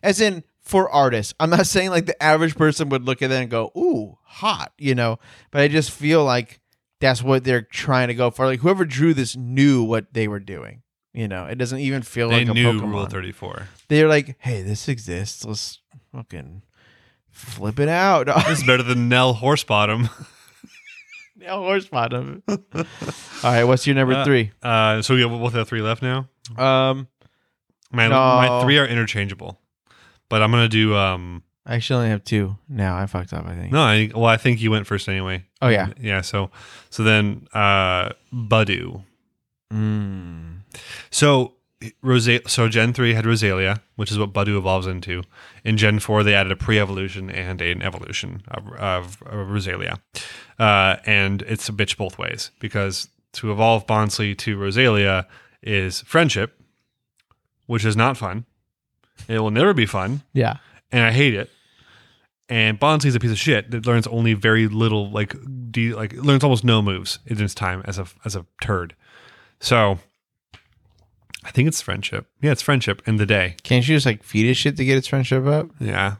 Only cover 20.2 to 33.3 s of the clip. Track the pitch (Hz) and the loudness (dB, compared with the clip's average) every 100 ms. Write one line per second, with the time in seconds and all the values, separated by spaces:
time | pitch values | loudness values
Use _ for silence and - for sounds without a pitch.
20.2 | - _ _ _ - - - - - - | -20 _ _ _ -20 -20 -20 -20 -20 -20
21.2 | - 202 180 190 185 196 185 123 117 123 | -20 _ -10 -6 0 -2 -2 -2 -2 -2
22.2 | 135 143 - 196 _ 151 165 - - - | -8 -10 -4 -6 _ -8 -8 -8 -12 -12
23.2 | - - 120 120 120 127 - 135 131 131 | -14 -4 0 4 4 4 2 2 2 2
24.2 | 139 131 107 - 120 113 110 110 104 127 | 4 2 2 -6 -2 2 2 2 2 2
25.2 | 120 117 120 117 107 117 107 113 127 127 | 2 0 -4 -2 -4 -4 -2 -2 -4 -4
26.2 | 131 _ - 113 131 131 131 135 127 _ | -6 _ -16 -2 2 4 2 0 -6 _
27.2 | _ _ _ _ _ _ - 120 113 131 | _ _ _ _ _ _ -8 0 4 6
28.2 | 131 127 123 123 127 147 131 120 110 104 | 6 6 4 2 4 4 2 0 -2 -2
29.2 | 98 95 85 - _ _ _ _ _ _ | -4 -6 -14 -16 _ _ _ _ _ _
30.2 | - 110 107 120 117 110 107 104 95 90 | -4 2 2 4 4 4 2 2 0 -2
31.2 | 90 87 - _ - 117 - 127 113 104 | -8 -14 -18 _ -6 -6 -2 -2 0 -2
32.2 | - 110 98 98 - 127 95 90 98 92 | -2 -2 -2 -6 -10 -4 -4 -2 -6 -6
33.2 | 90 | -8